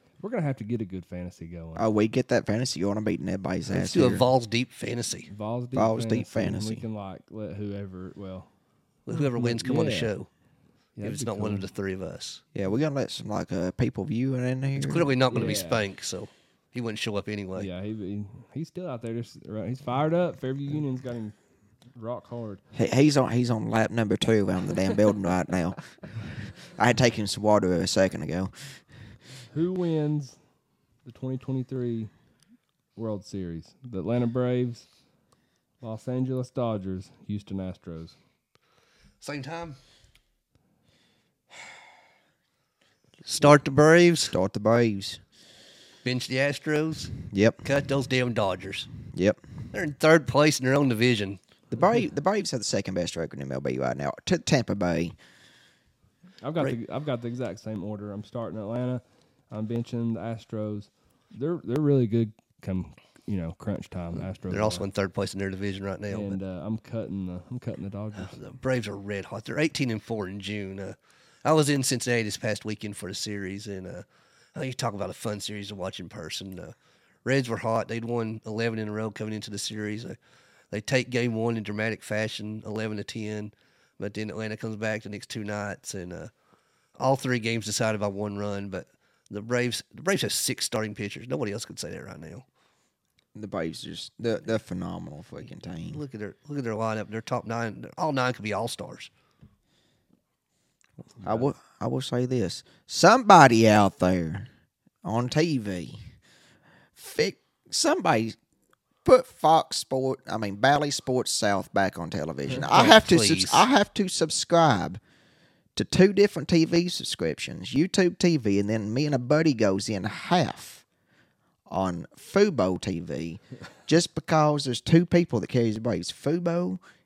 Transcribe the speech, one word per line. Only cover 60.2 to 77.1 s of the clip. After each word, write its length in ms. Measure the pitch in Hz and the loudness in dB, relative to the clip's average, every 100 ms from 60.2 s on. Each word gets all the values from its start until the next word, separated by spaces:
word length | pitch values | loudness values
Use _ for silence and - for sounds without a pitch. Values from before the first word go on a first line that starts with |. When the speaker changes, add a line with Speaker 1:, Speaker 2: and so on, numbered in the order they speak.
Speaker 1:
Astros. 680 | 107 113 - 110 107 104 104 _ _ _ _ | -6 -10 -8 -6 -6 -6 -10 _ _ _ _
They're, 280 | - 143 175 | -8 -4 -4
they're 180 | - 135 | -2 0
really 260 | 147 139 117 | 4 4 4
good 240 | 117 110 - _ _ | 4 2 -2 _ _
come, 320 | - 92 - - _ _ - | -6 -4 -4 -12 _ _ -6
you 120 | 98 | -4
know, 160 | 85 - | -4 -6
crunch 320 | - 98 - | -6 -6 -6
time. 260 | 90 85 87 | -10 -8 -8
Astros 360 | 95 92 92 | -8 -8 -6
Speaker 3:
They're 100 | 98 | 0
also 200 | 107 - | 0 0
Speaker 1:
are. 40 | 98 | -4
Speaker 3:
in 60 | |
third 220 | 104 98 | -2 -2
place 200 | - 98 | 0 -4
in 60 | 98 | -2
their 100 | 98 | -4
division 340 | 95 101 98 | -4 -4 -4
right 160 | 98 95 | -6 -6
now, 200 | 101 101 | -6 -6
Speaker 1:
And, 200 | 101 98 | -6 -6
Speaker 3:
but 60 | 95 | -6
Speaker 1:
uh, 160 | 90 92 | -8 -6
I'm 120 | 110 | -6
cutting 480 | - 113 - 98 92 | -6 -8 -6 -6 -6
the, 160 | 90 - | -8 -10
I'm 80 | 123 | -12
cutting 240 | - - | -8 -8
the 60 | 98 | -8
Dodgers. 300 | 101 107 104 95 | -10 -10 -10 -14
Speaker 3:
Uh, 40 | 123 | -14
the 120 | 120 | -18
Braves 360 | 135 131 127 104 | -8 -2 -2 -2
are 80 | 98 | -8
red 280 | 98 101 92 | -8 -8 -8
hot. 180 | 101 | -12
They're 160 | - - | -8 -2
eighteen 300 | 156 - 127 | -2 0 -2
and 100 | 110 | -2
four 280 | - 113 92 | -4 -6 -6
in 100 | 101 | -8
June. 400 | 98 104 98 98 | -8 -8 -8 -10
Uh, 140 | 95 - _ _ _ _ | -12 -14 _ _ _ _
I 80 | - | 2
was 160 | 156 143 | 4 4
in 140 | 143 | 2
Cincinnati 400 | 127 123 - 120 | 0 -2 0 0
this 140 | 107 - | 0 -4
past 260 | 117 104 110 | -4 -4 -4
weekend 300 | 107 107 104 | -8 -8 -10
for 120 | 90 | -10
a 40 | 98 | -8
series, 520 | 110 101 95 98 104 | -8 -6 -8 -8 -10
and, 200 | 95 92 | -12 -12
uh, 160 | 87 - _ _ _ _ - | -14 -16 _ _ _ _ -10
I 40 | |
think 120 | 135 | -8
you 20 | |
talk 200 | 123 120 101 | -4 -4 -4
about 140 | 95 | -8
a 40 | |
fun 260 | 90 117 104 | -6 -6 -6
series 280 | - 104 98 | -8 -10 -10
to 60 | 101 | -8
watch 240 | 92 - | -8 -8
in 100 | 87 | -12
person. 500 | - 80 - 98 90 | -12 -10 -10 -10 -12
Uh, 120 | 80 - _ _ _ | -14 -18 _ _ _